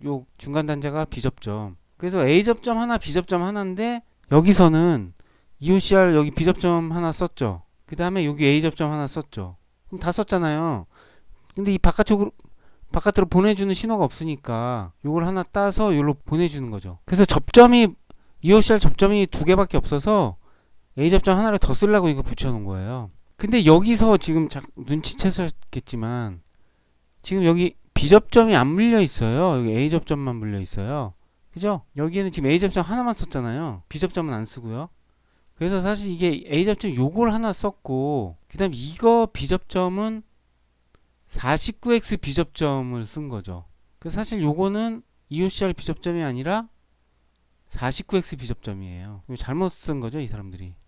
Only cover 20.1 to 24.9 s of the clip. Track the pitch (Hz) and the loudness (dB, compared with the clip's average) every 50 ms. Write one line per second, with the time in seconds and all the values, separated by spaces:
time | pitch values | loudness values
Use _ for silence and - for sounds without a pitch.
20.1 | 214 202 151 110 110 - - - _ _ _ _ - - _ _ _ 131 143 170 | 0 2 0 -2 -4 -10 -16 -20 _ _ _ _ -20 -20 _ _ _ -2 2 4
21.1 | 190 196 - 196 185 190 220 220 208 190 - - - - 208 202 208 208 180 160 | 4 4 4 4 2 2 2 0 2 2 2 2 2 2 2 4 4 4 2 2
22.1 | 143 135 131 - - - - 139 120 110 101 98 95 95 95 107 127 127 113 95 | 0 -2 -4 -4 -6 -4 -4 -4 -4 -4 -4 -6 -6 -6 -6 -8 -8 -10 -12 -14
23.1 | - - - _ _ - - 208 233 240 170 151 160 175 196 226 233 202 226 226 | -16 -20 -20 _ _ -8 -2 0 2 6 8 8 8 8 6 4 4 4 6 6
24.1 | 208 185 - 160 156 165 160 143 - 139 - - - - - - | 6 4 2 0 0 0 0 -2 -6 -10 -14 -14 -18 -14 -8 -6